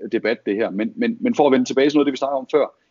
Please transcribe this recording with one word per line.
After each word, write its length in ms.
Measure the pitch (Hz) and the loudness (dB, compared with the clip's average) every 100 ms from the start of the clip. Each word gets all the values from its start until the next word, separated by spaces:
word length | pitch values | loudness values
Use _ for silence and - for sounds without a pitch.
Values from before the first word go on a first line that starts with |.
| 113 | -6
debat, 340 | 110 107 120 - | -2 -2 -2 -2
det 100 | 101 | -2
her. 140 | 101 | -2
Men, 240 | 95 113 - | -2 -4 -2
men, 220 | 117 113 | -4 -2
men 160 | 123 117 | -2 2
for 100 | 147 | 4
at 60 | |
vende 140 | 127 123 | 4 2
tilbage 240 | 127 143 | 0 2
til 80 | 147 | 2
noget 80 | 143 | 0
af 40 | |
det, 20 | |
vi 60 | 131 | 0
snakkede 200 | 135 135 | -4 -4
om 100 | 127 | -2
før, 240 | 151 123 - _ | 0 0 -4 _